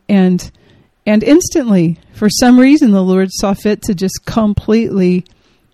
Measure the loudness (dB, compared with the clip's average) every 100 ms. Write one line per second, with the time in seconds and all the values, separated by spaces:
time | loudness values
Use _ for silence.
0 | -2 0 2 0 -6 -20 _ _ _ _
1 | -2 0 2 2 2 -4 0 0 0 -4
2 | _ -4 -2 2 4 4 4 4 2 2
3 | 0 -2 -2 -4 -6 -4 -4 -4 -6 -6
4 | -6 -8 -8 -4 -2 -2 -2 -2 -2 -2
5 | 0 -2 -6 _ _ _ _